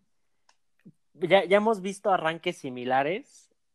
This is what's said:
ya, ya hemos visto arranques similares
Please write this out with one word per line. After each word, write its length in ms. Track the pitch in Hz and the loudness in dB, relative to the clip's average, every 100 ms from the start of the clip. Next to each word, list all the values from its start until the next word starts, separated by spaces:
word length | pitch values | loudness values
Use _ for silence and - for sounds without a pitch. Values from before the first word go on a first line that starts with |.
| _ _ _ _ _ _ _ _ - - _ - | _ _ _ _ _ _ _ _ -20 -20 _ -6
ya, 280 | 170 175 | 2 4
ya 140 | 170 196 | 4 2
hemos 240 | 214 220 | 2 -2
visto 300 | 185 190 214 | -4 -6 -2
arranques 460 | 180 160 165 180 175 | 0 0 -4 -6 -8
similares 920 | 139 127 123 131 143 196 285 - _ _ _ | -8 -8 -2 0 0 -4 -8 -20 _ _ _